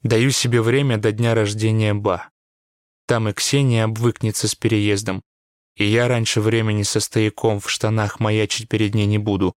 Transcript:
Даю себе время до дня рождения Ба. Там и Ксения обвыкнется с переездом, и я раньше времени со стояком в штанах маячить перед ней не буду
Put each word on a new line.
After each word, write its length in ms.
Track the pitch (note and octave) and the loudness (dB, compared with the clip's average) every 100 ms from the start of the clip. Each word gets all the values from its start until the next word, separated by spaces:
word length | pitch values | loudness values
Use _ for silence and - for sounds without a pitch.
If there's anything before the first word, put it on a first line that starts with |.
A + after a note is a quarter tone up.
Даю 280 | A2 A2+ C3 | 2 2 2
себе 320 | C3 B2 A#2+ | 0 2 2
время 340 | A2+ C3 C#3 A2 | 2 2 2 0
до 160 | A2 | 0
дня 220 | G#2+ A#2 | 0 0
рождения 580 | A2+ G#2 G#2+ A2 A2 G#2+ | 2 0 0 0 2 0
Ба. 380 | G#2 G#2 F2 - _ _ _ _ _ _ _ - | 0 -2 -4 -6 _ _ _ _ _ _ _ -2
Там 220 | A#2+ A2 | 0 0
и 40 | |
Ксения 520 | G2+ - C#3 C3+ A#2 | -2 -2 2 2 2
обвыкнется 600 | A2 A2 A#2+ - A2+ - G#2+ | 0 0 -2 0 -4 -2 -4
с 80 | |
переездом, 680 | - A2+ A2 G#2 G2+ G#2 F#2+ _ _ _ _ _ | -2 0 0 0 -2 -4 -8 _ _ _ _ _
и 100 | - | -4
я 220 | G#2 A2+ B2 | 0 2 2
раньше 320 | A#2+ A2+ - | 0 0 0
времени 440 | G#2+ A2+ A2 G#2+ | 0 0 0 -2
со 160 | G2+ G#2+ | -2 -2
стояком 600 | - A#2 G#2+ - A2+ G#2 | -2 0 0 0 -2 -2
в 80 | - | -4
штанах 520 | - A2 A2 G#2 - | -4 -2 0 -2 -2
маячить 480 | G#2+ G#2+ G#2 - A2+ | 0 0 0 -4 -4
перед 260 | A2 G#2+ | -2 0
ней 120 | G#2+ G2+ | 2 2
не 120 | G#2+ | 0
буду 340 | G#2 G2 F#2 | 0 0 -2